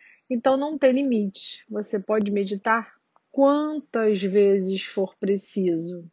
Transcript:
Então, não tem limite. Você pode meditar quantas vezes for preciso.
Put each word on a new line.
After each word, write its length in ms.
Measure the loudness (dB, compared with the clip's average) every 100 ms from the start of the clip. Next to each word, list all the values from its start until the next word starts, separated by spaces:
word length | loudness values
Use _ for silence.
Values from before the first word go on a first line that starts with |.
| -20 _ -8
Então, 260 | -2 2 2
não 220 | 0 2
tem 140 | 2
limite. 720 | 4 2 0 -2 -6 -14 -14 -10
Você 300 | -8 -4 -6
pode 320 | -2 0 0
meditar 640 | -2 -2 -4 0 0 -2 _ _ _ _
quantas 880 | 2 4 2 -2 -6 -6 -2 0 0
vezes 640 | 2 4 4 4 0 -4
for 320 | -6 -4 -4 -4
preciso. 920 | -4 -4 -4 -4 -2 -2 -6 -12 -16